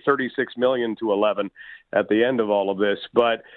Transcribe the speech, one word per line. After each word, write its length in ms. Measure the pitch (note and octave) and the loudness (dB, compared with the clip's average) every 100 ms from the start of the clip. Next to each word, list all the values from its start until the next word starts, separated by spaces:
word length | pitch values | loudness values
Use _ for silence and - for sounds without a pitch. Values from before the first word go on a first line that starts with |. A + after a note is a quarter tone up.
thirty-six 500 | - C3+ B2+ - B2+ B2 | 0 0 -2 -4 -6 0
million 400 | B2+ C3 A#2 G#2 | 0 0 -2 -2
to 120 | A2 | 0
eleven 380 | G2+ G#2+ G2+ G2 - - - _ | 2 2 0 -6 -8 -20 -20 _
at 160 | - G2+ | -2 2
the 160 | G#2+ | 2
end 160 | A#2+ B2+ | 2 2
of 100 | G#2+ | 0
all 200 | G2+ G2 | 0 0
of 80 | F#2+ | 0
this. 200 | G#2 G2+ - | 0 -2 -2
But, 300 | A#2 A#2 A2+ - | 0 2 0 -8